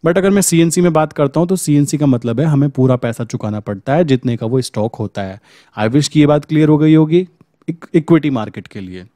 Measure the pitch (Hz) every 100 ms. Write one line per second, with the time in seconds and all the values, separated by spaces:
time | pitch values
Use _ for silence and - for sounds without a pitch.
0 | 165 175 190 202 180 165 165 170 175 156
1 | 156 - 143 156 175 190 - 143 143 147
2 | 147 123 120 117 160 143 143 135 131 123
3 | 120 113 117 127 107 107 104 101 - 147
4 | 170 127 127 117 113 127 123 - 104 -
5 | 104 - 98 98 _ _ _ - 110 135
6 | 147 156 147 147 - 151 151 151 156 156
7 | 156 170 185 _ _ _ - 170 - 170
8 | 151 165 147 127 104 98 90 107 92 92
9 | 92